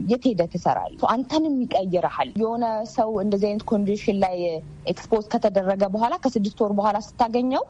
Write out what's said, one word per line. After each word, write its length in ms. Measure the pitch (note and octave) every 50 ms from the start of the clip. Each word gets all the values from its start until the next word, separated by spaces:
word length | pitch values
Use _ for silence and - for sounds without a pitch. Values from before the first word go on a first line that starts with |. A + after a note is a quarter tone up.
| -
የት 180 | F3+ A#3+ B3 -
ሄደህ 240 | C4 G#3+ E3+ E3+ E3+
ትሰራለህ? 540 | - F3 - D#3 B2+ F#2 F2 - - - -
አንተንም 500 | - A3 B3+ C4+ - D4+ D#4 D#4+ D#4 C#4 B3+
ይቀይርሃል። 680 | A#3 - - F#3 F#3+ F#3+ F3 F3 D#3+ D3 - - C3 B2 -
የሆነ 260 | G#3 A3 A3 A#3 A#3 A#3+ A3+ A3 G#3+ A3+ A3
ሰው 220 | - - A3 A3 A3 G3
እንደዚህ 280 | G3 G#3 G3+ G3 G#3
አይነት 180 | G#3 G#3 G#3+ -
ኮንዲሽን 520 | - A3+ G3+ G3+ G3 G#3 G#3 - A3+ G3+ G3
ላይ 180 | F#3+ F#3 F3+ F3 F3 E3+ D#3+ D#3 - - - - -
ኤክስፖዝ 400 | - F#3 - - - A3+ G#3+ G#3+
ከተደረገ 560 | - - - - G#3 F#3 G3 F#3 F#3+ G3 G3 G3+ F#3+
በኋላ 240 | F#3+ G#3+ A#3 B3 E4+
ከስድስት 420 | F#4 - C4 - A3 G3 G#3+ - -
ወር 140 | A3+ G3+ G#3
በኋላ 240 | G3+ G3+ G#3+ G3+ G#3+
ስታገኘው 640 | G#3 - - - A#3+ A3+ A3+ B3 B3 B3+ C4+ F4 C#5 -